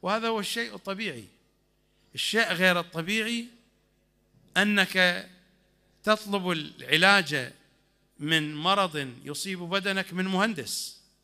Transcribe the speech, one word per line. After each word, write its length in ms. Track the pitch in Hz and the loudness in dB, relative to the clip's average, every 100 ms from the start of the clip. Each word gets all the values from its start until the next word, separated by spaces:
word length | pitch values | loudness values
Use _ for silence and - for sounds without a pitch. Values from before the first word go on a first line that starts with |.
وهذا 260 | 180 214 226 | -2 -2 0
هو 120 | 226 | -2
الشيء 340 | 202 233 233 | -2 -4 -6
الطبيعي. 500 | 208 196 196 214 131 98 _ _ _ _ _ _ _ _ | -8 -10 -6 -6 -8 -16 _ _ _ _ _ _ _ _
الشيء 380 | - - 214 226 | -6 -2 0 0
غير 280 | 170 185 175 | 4 4 4
الطبيعي 680 | 170 160 165 220 220 233 233 - _ _ _ _ _ _ _ _ _ - | 0 -6 -2 0 0 -4 -6 -16 _ _ _ _ _ _ _ _ _ 0
أنك 720 | 202 208 185 190 180 180 196 - _ _ _ _ _ _ | 2 2 2 4 2 2 -8 -20 _ _ _ _ _ _
تطلب 480 | - 214 208 202 185 | 0 0 0 -2 0
العلاج 1000 | 170 147 - - 151 185 202 156 147 123 - _ _ _ _ _ _ | -2 -4 -12 0 6 8 6 4 -2 -4 -10 _ _ _ _ _ _
من 380 | 147 160 151 151 | 0 0 0 -4
مرض 580 | 165 196 190 156 135 123 | 0 0 0 -2 -8 -10
يصيب 340 | 139 143 190 185 | -12 -10 -8 -8
بدنك 540 | 175 196 196 190 185 | -4 -2 -2 -4 -4
من 120 | 175 | -2
مهندس 760 | 185 190 214 185 107 - - - _ _ | 0 2 0 -2 -8 -8 -10 -14 _ _